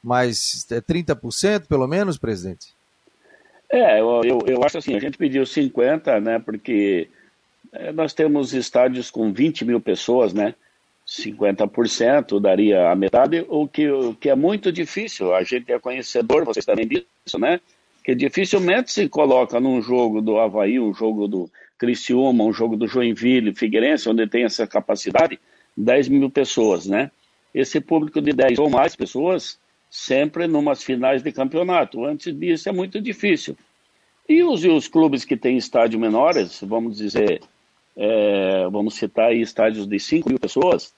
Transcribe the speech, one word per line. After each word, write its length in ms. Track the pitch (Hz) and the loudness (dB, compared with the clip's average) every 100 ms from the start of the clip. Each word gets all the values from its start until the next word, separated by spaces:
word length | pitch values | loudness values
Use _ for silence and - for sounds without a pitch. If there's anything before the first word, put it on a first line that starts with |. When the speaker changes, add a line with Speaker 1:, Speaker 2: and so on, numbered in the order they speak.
Speaker 1:
Mas 640 | 117 123 123 110 - - - | 0 0 0 -2 -6 -6 -6
é 100 | 117 | -8
trinta 340 | - 170 160 | -2 -4 -2
por 160 | 131 120 | -4 -4
cento, 380 | - 196 208 156 | -2 0 -2 -2
pelo 180 | 147 131 | -2 0
menos, 300 | 170 202 151 | 0 -2 -4
presidente? 520 | 117 101 92 87 - _ _ _ _ _ _ _ _ _ _ | -6 -6 -8 -12 -18 _ _ _ _ _ _ _ _ _ _
Speaker 2:
É, 320 | 240 220 107 | 2 4 4
eu, 220 | 113 120 | 4 2
eu, 140 | 117 127 101 | 2 2 0
eu 180 | 123 | 2
acho 140 | 139 165 | 0 0
assim, 160 | - | -4
a 40 | 127 | -4
gente 200 | 139 - | -4 -4
pediu 260 | 156 135 | -2 0
cinquenta, 720 | 127 - 135 - 123 160 - 113 | -2 0 -2 2 0 0 0 0
né? 200 | 107 113 | 0 -4
Porque, 720 | 117 110 - 110 101 90 82 _ _ _ _ _ - | -4 -10 -2 0 2 0 -4 _ _ _ _ _ -20
é, 220 | - - | -14 -10
nós 220 | 156 156 | -4 -4
temos 400 | - 156 147 127 | 0 2 2 0
estádios 560 | 131 120 123 127 127 117 | -4 -2 2 2 0 -8
com 200 | - 110 | -4 -4
vinte 320 | 98 156 147 | 0 0 0
mil 160 | 113 120 | -2 -2
pessoas, 540 | 110 92 - 123 110 | 0 -4 0 2 2
né? 220 | 95 104 - _ _ _ _ | 0 -4 -4 _ _ _ _
Cinquenta 640 | - - 113 104 104 98 104 | -18 -12 -12 -2 -2 0 -2
por 180 | - 113 | 0 -2
cento 540 | - 117 143 127 101 | 0 2 2 0 0
daria 500 | 101 95 107 95 87 | 2 2 4 4 4
a 60 | 92 | 2
metade, 480 | 95 113 139 165 - | 2 2 2 0 -2
o 220 | 151 147 | -4 -4
que, 220 | - 151 | -2 0
o 240 | 139 123 | 0 -2
que 160 | 110 147 | -2 0
é 40 | |
muito 380 | 135 160 208 202 | 2 2 0 -2
difícil. 640 | 170 160 - 220 - 90 | -4 -6 -6 -10 -6 0
A 80 | 92 | 0
gente 280 | 92 127 123 | 0 -6 -4
é 80 | 120 | -6
conhecedor, 680 | 127 127 - 123 117 147 139 | -4 -10 -4 -4 2 0 0
vocês 180 | 107 | -4
também 240 | - 104 117 | -2 -2 0
disso, 500 | 147 - _ - - | -4 -6 _ -10 -2
né? 220 | 120 175 _ _ _ _ | 0 -2 _ _ _ _
Que 120 | - | -4
dificilmente 760 | 123 139 175 185 202 180 208 254 | -2 0 -2 0 0 2 0 0
se 160 | - 180 | -2 -2
coloca 540 | 151 147 131 123 120 | 0 2 4 2 0
num 220 | 131 127 | 0 0
jogo 400 | 110 127 120 107 | 0 0 2 0
do 160 | 110 107 | 0 2
Avaí, 420 | 110 101 98 127 | 2 0 0 2
um 140 | 110 | 0
jogo 340 | 95 110 107 104 | -2 -2 -2 -2
do 220 | 95 85 _ - _ | -4 -8 _ -20 _
Criciúma, 680 | 120 120 - 123 135 120 | -2 -2 0 2 4 4
um 80 | 110 | 2
jogo 240 | 107 117 110 | 0 -2 -2
do 100 | 113 | -2
Joinville, 680 | 127 120 104 120 127 107 | 0 0 0 2 2 2
Figueirense, 540 | 98 113 110 127 151 117 | -2 0 2 2 0 0
onde 180 | 113 110 | 0 0
tem 180 | 120 | 0
essa 220 | 117 - 110 | -2 -2 -2
capacidade, 720 | 104 - 110 - 92 165 - _ _ _ - | -4 -2 -4 0 2 2 -2 _ _ _ -4
dez 320 | 110 131 131 | 2 2 4
mil 220 | 139 139 | 2 2
pessoas, 560 | 139 131 - 110 87 92 | 0 0 2 2 2 0
né? 240 | 101 139 _ _ _ _ | -2 -2 _ _ _ _
Esse 260 | - 135 156 | -4 -2 -2
público 400 | - 165 151 156 | 0 -2 0 -2
de 100 | 147 | 0
dez 260 | 131 135 123 | 2 2 4
ou 120 | 147 | 2
mais 240 | 131 151 - | 2 2 -2
pessoas, 640 | 92 123 170 185 - - _ _ _ | -6 -2 -2 -2 -4 -16 _ _ _
sempre 560 | - - 131 147 165 170 | -16 -2 0 0 -2 0
numas 380 | 156 147 131 | 0 0 -2
finais 360 | - 127 131 135 | -2 0 0 0
de 120 | 143 | -2
campeonato. 720 | 131 131 156 180 180 135 - | -4 -4 -2 0 0 0 -4
Antes 340 | 131 151 - 147 | -6 -6 -8 -6
disso 300 | 175 160 196 | -2 -2 -2
é 40 | |
muito 280 | 190 185 202 | -4 -4 -6
difícil. 560 | 220 190 208 160 - - _ _ _ _ _ _ - | -8 -4 0 0 -2 -14 _ _ _ _ _ _ 2
E 160 | 302 | 4
os, 180 | 349 220 | 4 2
e 60 | 175 | 4
os 180 | 156 - | 2 2
clubes 380 | 160 160 135 | 2 2 2
que 120 | - 127 | -2 -2
têm 200 | 127 127 | 0 0
estádio 420 | 113 123 117 110 | 0 2 2 2
menores, 600 | 113 110 151 165 90 - | 0 2 2 2 -2 -6
vamos 360 | 98 113 117 104 | -6 -4 -4 -6
dizer, 440 | 107 101 104 85 - _ _ _ _ - | -6 0 0 -2 -8 _ _ _ _ -6
é, 720 | 104 110 104 101 95 95 92 | 0 2 2 2 0 0 -2
vamos 240 | 104 104 | -2 -4
citar 360 | - 107 - 113 | -4 -6 2 2
aí 100 | 117 | 2
estádios 460 | 113 - 113 110 101 | -2 0 0 0 -6
de 120 | 101 | -6
cinco 300 | - 160 139 | -2 -2 0
mil 100 | 127 | -2
pessoas 540 | 98 - 180 92 - | -2 0 2 0 -4